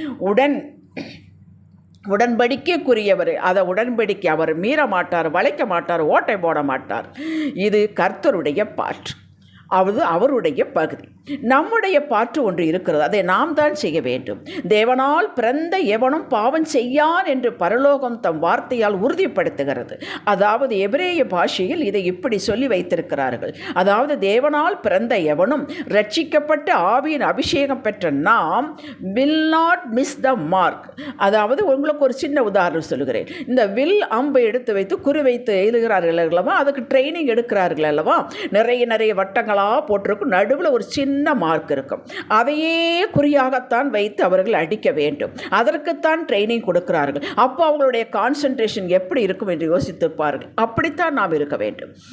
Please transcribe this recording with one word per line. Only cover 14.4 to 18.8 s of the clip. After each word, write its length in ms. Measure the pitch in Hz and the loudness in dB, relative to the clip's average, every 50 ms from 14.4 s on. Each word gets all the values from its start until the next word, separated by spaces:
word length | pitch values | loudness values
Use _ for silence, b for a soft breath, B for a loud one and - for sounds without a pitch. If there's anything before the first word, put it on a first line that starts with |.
| - B 381 349 B | -12 B -10 -6 B
"தேவனால் 680 | 175 214 214 220 240 254 262 269 277 294 330 415 415 - | 2 2 2 4 2 2 2 2 2 2 0 0 -2 -2
பிறந்த 420 | 254 220 233 262 302 330 339 381 | -2 0 0 0 -2 -2 -2 -2
எவனும் 500 | 381 330 196 208 220 254 262 285 320 - | 0 0 0 0 2 2 0 0 -2 -2
பாவம் 380 | - 254 214 214 254 294 320 320 311 - | -2 -2 0 2 2 0 0 0 0 0
செய்யான்" 520 | 254 233 247 262 294 294 311 330 359 381 | 0 0 0 2 2 2 2 2 0 0
என்று 280 | 339 269 262 240 233 233 | 0 0 0 -2 -2 -2
பரலோகம் 680 | - 180 175 214 247 277 285 285 262 262 247 233 220 | 0 0 0 2 4 4 4 4 2 0 -4 -6 -4
தம் 240 | - 180 165 156 160 | -4 -2 -2 0 0
வார்த்தையால் 580 | 170 214 247 - - 254 233 | 0 0 0 -2 -4 -2 0